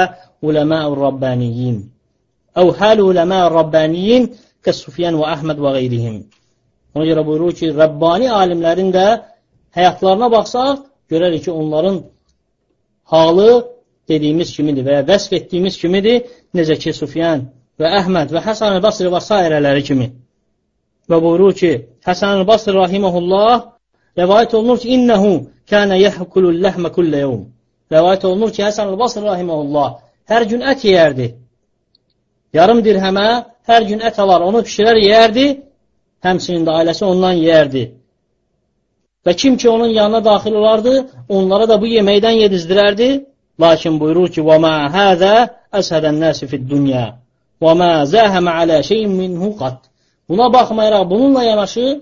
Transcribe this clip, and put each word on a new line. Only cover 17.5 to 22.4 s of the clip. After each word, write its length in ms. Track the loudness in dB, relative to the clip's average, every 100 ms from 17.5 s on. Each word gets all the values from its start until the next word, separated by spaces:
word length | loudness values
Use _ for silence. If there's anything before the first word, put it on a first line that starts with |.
| _ _
və 140 | -6 -2 -2
Əhməd 360 | 0 -2 -2
və 120 | -4
Həsən 340 | -6 -4 -2 0
el-Basri 340 | 0 0 -2
və 100 | -2
sairələri 640 | -2 0 0 0 0 0
kimi. 240 | -2 -4 -4 -10 _ _ _ _ _ _ _ _ -2
Və 80 | 0
buyurur 340 | 2 2 2
ki, 180 | 2 -2 -2 -8 _
Həsən 400 | -6 -4 -2
el-Basri 340 | 0